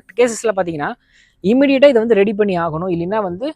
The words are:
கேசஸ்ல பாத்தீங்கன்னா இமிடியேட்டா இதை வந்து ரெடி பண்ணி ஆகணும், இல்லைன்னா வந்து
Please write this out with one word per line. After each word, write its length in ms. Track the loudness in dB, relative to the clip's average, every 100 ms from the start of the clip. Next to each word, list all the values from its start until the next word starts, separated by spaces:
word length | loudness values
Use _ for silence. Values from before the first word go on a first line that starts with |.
| -4 -2
கேசஸ்ல 340 | 0 0 -4 -2
பாத்தீங்கன்னா 360 | -4 -4 -8 -10 _ _ _ _
இமிடியேட்டா 300 | 0 2 2
இதை 180 | 4 4
வந்து 220 | 4 2
ரெடி 200 | 2 2
பண்ணி 260 | 0 0 0
ஆகணும், 300 | -4 -4 -4
இல்லைன்னா 320 | -4 -4 -4
வந்து 320 | -4 -6 -10